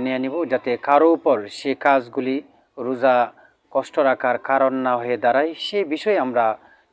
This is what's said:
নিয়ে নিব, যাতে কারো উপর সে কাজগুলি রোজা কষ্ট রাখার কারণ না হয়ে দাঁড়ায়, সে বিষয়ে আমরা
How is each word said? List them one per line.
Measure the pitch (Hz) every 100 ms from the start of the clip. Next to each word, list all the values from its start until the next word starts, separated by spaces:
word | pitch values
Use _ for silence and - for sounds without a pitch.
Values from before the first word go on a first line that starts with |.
নিয়ে | 127 131
নিব, | 131 151 147
যাতে | 123 - 120 -
কারো | 143 160 165
উপর | 165 120 101 -
সে | 143
কাজগুলি | 131 147 139 120 131 127 135 - _ _ -
রোজা | 123 127 131 123 117 - - _ _
কষ্ট | 135 131 -
রাখার | 139 127 127 120
কারণ | - 135 131 131 131
না | 123
হয়ে | 120 120
দাঁড়ায়, | 120 127 156 156
সে | - 208
বিষয়ে | 165 151 214 190
আমরা | 127 120 113 107 - _ _